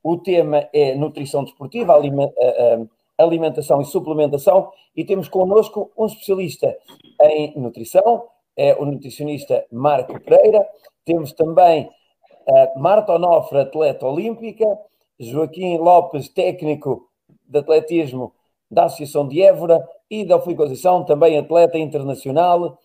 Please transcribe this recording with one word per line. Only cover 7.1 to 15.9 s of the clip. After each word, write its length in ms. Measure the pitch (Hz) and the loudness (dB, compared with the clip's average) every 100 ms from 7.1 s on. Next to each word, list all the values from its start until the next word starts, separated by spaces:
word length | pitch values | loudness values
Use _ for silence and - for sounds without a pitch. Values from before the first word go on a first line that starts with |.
| _ | _
em 320 | 151 156 151 147 | 2 4 -4 -8
nutrição, 720 | 120 113 113 180 208 233 - _ _ - | -10 -10 -2 2 2 0 -4 _ _ -2
é 160 | 139 | 0
o 100 | 139 | 2
nutricionista 840 | 143 139 135 - 147 143 - 123 - | -2 -8 -12 -12 -10 -10 -4 -4 -4
Marco 480 | 117 143 139 123 - | -4 -2 -2 -4 -12
Pereira. 440 | - - 214 214 196 - _ _ | 4 4 6 4 0 -8 _ _
Temos 280 | - 170 151 | -6 -4 -6
também 580 | - 160 165 180 160 - _ _ _ _ _ - | -4 0 4 4 4 -2 _ _ _ _ _ 2
a 300 | 135 131 135 | 4 4 0
Marta 360 | 156 208 214 | 2 2 2
Onofre, 440 | 170 175 165 - 139 | 0 2 2 2 -4
atleta 480 | 135 156 156 127 131 | -2 -2 -2 -2 -6
olímpica, 580 | 147 214 226 226 202 214 202 - _ _ _ | -6 -8 -10 -14 -2 -2 -2 -10 _ _ _
Joaquim 580 | 113 135 156 156 185 170 | -10 -6 -6 -6 -6 0
Lopes, 520 | 170 | 4